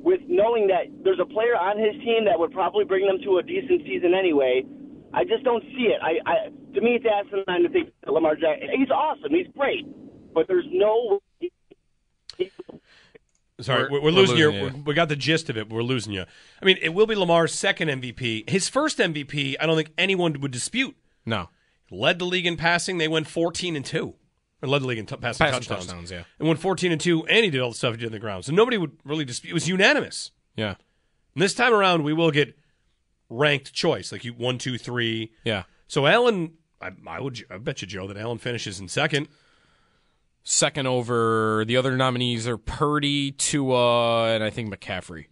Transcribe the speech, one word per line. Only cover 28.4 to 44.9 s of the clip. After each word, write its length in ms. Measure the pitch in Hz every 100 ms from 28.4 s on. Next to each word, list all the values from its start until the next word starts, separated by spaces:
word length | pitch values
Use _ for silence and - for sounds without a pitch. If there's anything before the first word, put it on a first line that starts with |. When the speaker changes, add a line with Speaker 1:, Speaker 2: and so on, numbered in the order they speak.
| 92
Speaker 2:
So 60 |
nobody 240 | 165 240 233
would 200 | 160 -
really 220 | 131 156 139
dispute. 260 | 120 165
It 20 |
was 140 | 175 143
unanimous. 640 | 185 208 285 151 - - _ _ -
Speaker 3:
Yeah. 200 | 107 92 _ _ _ _ _ -
Speaker 2:
And 60 |
this 100 | 190
time 200 | - 247
around, 300 | 220 190 175
we 100 | 147
will 180 | 156 165
get 260 | 151 143 - _ _ _ _ _ _ _
ranked 440 | 117 147 143 -
choice, 380 | - 175 120 92
like 120 | 101
you 100 | 113
one, 240 | 120 120 127
two, 200 | - 120
three. 540 | - 120 113 113 110 _
Speaker 3:
Yeah. 200 | - 104 - _ _
Speaker 2:
So 180 | - 143
Allen, 460 | 214 247 208 165 - _ _
I, 100 | 87 85 85
I 120 | 82
would, 220 | 131 117 -
I 60 | 98
bet 220 | 127 135
you, 40 | 98
Joe, 200 | 95 98
that 100 | 101
Allen 200 | 113 117
finishes 400 | - 120 110 95
in 80 | 95
second. 400 | - 151 143 151 _ _ _ _ _ _ _ _ _ _ _
Speaker 3:
Second 440 | - - 151 147 131
over, 760 | 127 117 120 113 113 110 110 110
the 100 | 123
other 180 | 131 131
nominees 520 | 131 123 123 117 113
are 100 | 113
Purdy, 760 | - - 147 147 143 143 139
Tua, 1040 | 139 - 151 131 127 120 120 117 117 113
and 100 | 113
I 60 | 107
think 240 | 104 110
McCaffrey. 520 | 98 -